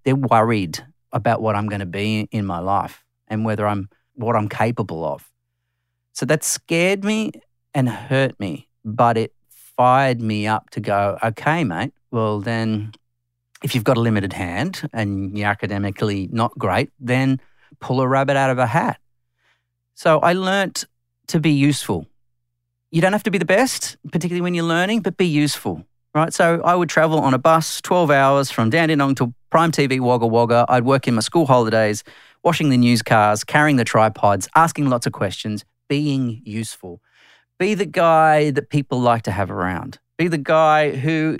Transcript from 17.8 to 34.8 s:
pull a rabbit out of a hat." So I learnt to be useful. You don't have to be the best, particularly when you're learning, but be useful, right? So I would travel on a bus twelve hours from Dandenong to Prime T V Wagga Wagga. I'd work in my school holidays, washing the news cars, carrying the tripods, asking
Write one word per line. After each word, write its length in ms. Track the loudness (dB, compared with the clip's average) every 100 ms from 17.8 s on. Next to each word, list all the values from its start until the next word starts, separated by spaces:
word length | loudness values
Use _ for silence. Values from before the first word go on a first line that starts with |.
pull 200 | -6 -2
a 40 | 0
rabbit 300 | 0 0 0
out 140 | 0
of 80 | 0
a 80 | 0
hat." 340 | 0 -2 -6 _ _ _ _ _ _ _ _ _
So 240 | -4 0 2
I 160 | 2
learnt 500 | 0 0 0 -2 -6 -14 _ _ _ -4
to 120 | 0
be 100 | 2
useful. 560 | 2 2 0 -4 -8 -8 _ _ _ _ _ _ _ _
You 100 | 0
don't 120 | 2
have 100 | 0
to 80 | -2
be 80 | -2
the 80 | 2
best, 500 | 2 2 -2 -10 -12 -8
particularly 300 | -4 -4 -4
when 100 | -2
you're 100 | -2 0
learning, 340 | 0 0 0
but 160 | -2 0
be 100 | 0
useful, 560 | 2 0 -2 -8 -10 -12 _ _
right? 180 | -2 -2
So 260 | 2 2 2
I 120 | 2
would 160 | 0 0
travel 280 | 2 2 2
on 120 | 2
a 60 | 2
bus 420 | 4 4 2 -8
twelve 300 | -2 0 4
hours 400 | 4 4 2 0
from 180 | 0 0
Dandenong 460 | 2 2 2 0
to 180 | 0 -2 -6 _
Prime 200 | 2 2
T 160 | 2 0
V 120 | 0
Wagga 260 | 0 2 2
Wagga. 400 | 2 4 2 4
I'd 160 | 2
work 240 | 2 2 2
in 60 |
my 80 | -2
school 240 | 0 0 4
holidays, 580 | 4 4 2 0 -2 -8 -20 -20 _
washing 240 | -2 0 2
the 80 | 4
news 240 | 4 2
cars, 440 | 2 4 4 2
carrying 320 | 0 2 2 2
the 80 |
tripods, 600 | 2 2 2 2 0 0 0
asking 360 | 2 2 2